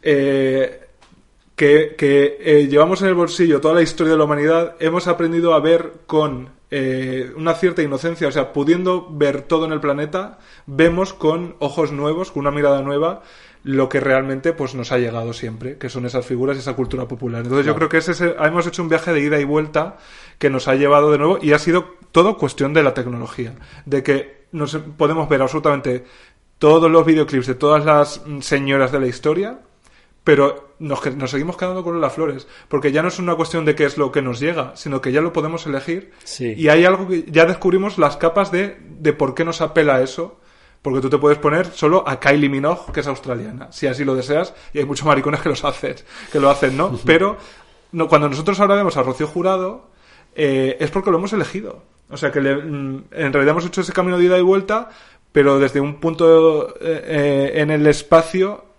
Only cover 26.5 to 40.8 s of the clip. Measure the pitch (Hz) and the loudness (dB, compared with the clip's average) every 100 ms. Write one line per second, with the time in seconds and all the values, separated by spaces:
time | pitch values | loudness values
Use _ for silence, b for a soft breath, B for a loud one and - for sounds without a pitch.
26.5 | _ 151 156 165 165 160 156 147 135 123 | _ 6 6 6 4 6 4 2 -2 -4
27.5 | 123 147 151 151 147 143 - 151 143 135 | 0 2 2 4 2 2 -2 -14 -12 -4
28.5 | 143 139 139 131 139 131 120 151 160 202 | -2 0 0 0 0 -2 -2 -2 -2 -4
29.5 | 254 _ _ b b b b - 143 139 | -8 _ _ b b b b 2 4 4
30.5 | - - _ 156 135 151 135 131 135 156 | 0 -16 _ -8 -6 -6 -6 -6 -6 -6
31.5 | 175 180 185 175 170 147 165 156 135 - | -6 -6 -6 -6 -2 -4 -2 -4 -6 -14
32.5 | B B 143 143 143 170 175 180 165 160 | B B -2 0 0 -2 -4 -4 -2 -2
33.5 | 165 151 151 143 135 139 143 131 120 147 | -2 -2 0 0 0 -2 -2 -4 -4 -4
34.5 | 165 131 - - 135 131 135 165 165 156 | -4 -8 -10 -6 -4 -2 0 0 -2 -4
35.5 | 165 160 135 131 170 190 b - - 120 | -6 -6 -8 -6 -8 -10 b -18 -8 -8
36.5 | 110 156 156 180 190 190 180 - 160 165 | 0 4 6 6 2 -2 -4 0 4 4
37.5 | 185 190 185 196 190 147 - 170 170 190 | 4 0 0 -2 0 0 2 0 0 -2
38.5 | 175 202 - - - 156 147 131 127 165 | -2 -4 -8 -20 -4 -2 0 -2 -2 -4
39.5 | 165 156 - 151 131 131 - 170 - b | -2 -2 2 2 2 0 -4 -12 -12 b
40.5 | b b b | b b b